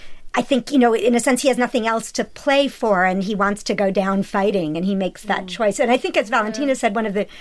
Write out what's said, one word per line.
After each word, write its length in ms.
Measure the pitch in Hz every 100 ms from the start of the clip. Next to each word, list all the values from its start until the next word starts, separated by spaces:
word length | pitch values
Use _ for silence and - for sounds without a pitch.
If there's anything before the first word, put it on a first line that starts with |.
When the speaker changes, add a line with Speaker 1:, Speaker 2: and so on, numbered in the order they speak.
| - - - -
Speaker 1:
I 60 |
think, 300 | 240 269 233
you 80 | 285
know, 160 | 240 226
in 180 | 220
a 60 | 233
sense, 240 | 254 247
he 40 | 285
has 100 | 240
nothing 260 | 240 254 220
else 260 | 226 226
to 100 | -
play 440 | 214 - - 277 277
for, 380 | - 226 190 185
and 180 | 185
he 120 | 190 208
wants 260 | 202 202
to 120 | - 208
go 160 | 196
down 320 | 190 190 196
fighting, 520 | 190 208 196 196 156 160
and 80 |
he 120 | 185 196
makes 260 | 185 -
that 220 | - 190
Speaker 2:
Mm. 60 | 185
Speaker 1:
choice. 300 | 180 214 196
And 120 | 247
I 60 | 254
think, 200 | 370 320
as 120 | 208
Valentina 400 | 247 214 220 285
Speaker 2:
Yeah. 40 |
Speaker 1:
said, 220 | 254 233 208
one 100 | 220
of 80 |
the 140 | 196 190 -